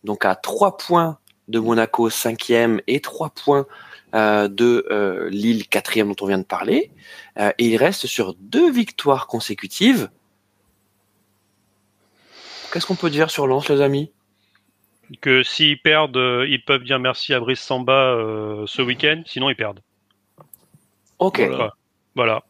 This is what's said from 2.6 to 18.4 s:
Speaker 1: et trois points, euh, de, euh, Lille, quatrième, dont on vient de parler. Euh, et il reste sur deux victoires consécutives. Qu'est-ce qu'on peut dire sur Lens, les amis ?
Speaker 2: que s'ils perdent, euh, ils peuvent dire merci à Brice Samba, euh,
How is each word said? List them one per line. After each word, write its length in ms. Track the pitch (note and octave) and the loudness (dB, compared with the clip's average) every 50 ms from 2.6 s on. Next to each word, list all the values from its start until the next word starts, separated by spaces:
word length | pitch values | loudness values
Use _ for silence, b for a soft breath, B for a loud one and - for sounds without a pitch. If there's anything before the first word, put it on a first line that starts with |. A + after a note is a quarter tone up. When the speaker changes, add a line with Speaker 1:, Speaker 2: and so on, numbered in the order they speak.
| A#2 A#2 A2 G#2 - | 4 4 2 0 0
Speaker 1:
et 140 | - B2+ D3 | -2 -4 -2
trois 300 | - - - - D#3+ D3 | -4 -8 -8 -8 -8 -8
points, 340 | _ - - - C#3+ C#3 C3+ B B B B B B B B B - | _ -4 0 2 2 2 2 B B B B B B B B B 0
euh, 320 | A2 A2 G#2+ G#2+ G#2 G#2 | 2 2 4 4 2 0
de, 400 | G2+ G2 G2+ A#2+ A#2+ A#2+ A#2 - - | 0 0 2 2 4 4 2 0 -2
euh, 400 | G#2 G#2 G#2 G2 F2+ F#2 E2+ F2 | -2 0 0 -2 -2 -4 -6 -6
Lille, 380 | F#2+ G2+ G#2 A2+ A#2 A2 G2+ | -4 -2 0 0 0 0 -2
quatrième, 400 | _ - G#2 - - - A2+ G#2+ | _ -4 -4 -4 0 0 0 0
dont 80 | G#2 G2+ - | 0 -2 -4
on 60 | G2+ | -2
vient 120 | G2 G2 F#2+ | 0 0 0
de 40 | F#2+ | -2
parler. 480 | _ - F2 F#2 A2 G#3 C#4+ G#4 - B B B B B B B B B | _ -6 -4 -2 0 0 0 -2 -4 B B B B B B B B B
Euh, 140 | A2 G#2 G#2 - | -2 0 0 2
et 80 | - A#2+ | 2 2
il 100 | A#2 A2+ | 2 4
reste 300 | A2 C3 E3+ G3 - - | 4 2 2 2 -2 -6
sur 300 | C3 - - G#2+ F#2+ F2 | -6 -4 -4 -4 -4 -6
deux 360 | F2+ G2 G#2 - C4+ F4 E4+ | _ -12 -2 2 4 4 4
victoires 560 | C4 A#3+ A3 - - - - D3 C#3 B2+ - | 4 2 -2 -2 -6 -4 0 0 0 0 0
consécutives. 840 | - - A2+ - - G#2 - - F#2+ - - F#3+ A#3+ C4+ G#3 A2 - _ _ _ _ _ _ _ _ _ _ _ _ _ _ _ _ _ _ _ _ _ _ _ _ _ _ _ _ _ _ _ _ _ _ _ _ _ _ _ _ _ B B B B B B B B B - - | -6 -6 -6 -6 -6 -8 -10 -10 -12 -4 2 4 4 4 4 0 -6 _ _ _ _ _ _ _ _ _ _ _ _ _ _ _ _ _ _ _ _ _ _ _ _ _ _ _ _ _ _ _ _ _ _ _ _ _ _ _ _ _ B B B B B B B B B -14 -8
Qu'est-ce 140 | - E3+ F3 | -6 -6 -4
qu'on 100 | - F#3+ | -4 -4
peut 140 | - - E3 | -2 -2 -2
dire 200 | C#3+ D3 D#3+ D#3 | 2 2 0 0
sur 180 | - - C#3+ | 0 -2 0
Lens, 200 | C3+ C3 C#3 C#3 - | 0 0 0 2 2
les 120 | D3 C#3 | 2 4
amis ? 300 | C#3+ C#3 C#3 C#3 D3+ D#3 _ _ _ _ _ _ _ _ _ _ _ _ _ _ _ _ _ _ _ _ A#2 _ | 4 2 2 0 -2 -6 _ _ _ _ _ _ _ _ _ _ _ _ _ _ _ _ _ _ _ _ -20 _
Speaker 2:
que 220 | - C#3+ C3 C3 B2+ | 0 2 4 4 2
s'ils 380 | - - - D#3 D3+ D3 B2+ | 0 0 0 2 2 0 2
perdent, 360 | _ D#3+ D#3 D#3 D#3 C#3+ B2+ | _ 2 4 4 2 2 0
euh, 280 | B2+ B2+ B2+ B2 B2 C3 D3 | 0 0 2 0 0 0 0
ils 140 | C#3 B2 _ | -2 -4 _
peuvent 200 | - C#3 C3 B2 | 0 -2 -2 0
dire 160 | B2 C#3 B2+ | -2 -4 0
merci 340 | B2 C3 B2+ - - - C#3+ | 0 -2 -2 -2 -2 -2 -2
à 60 | B2+ | 0
Brice 200 | A#2 A#2 C3 - | 0 -2 -4 -4
Samba, 520 | - - C#3 B2+ B2+ B2 C3 C3+ C3+ C3 B2 | -4 -6 -4 -2 0 2 4 4 4 2 2
euh, 500 | A#2 A2+ A2 A2 G#2+ | 0 -2 -4 -4 -6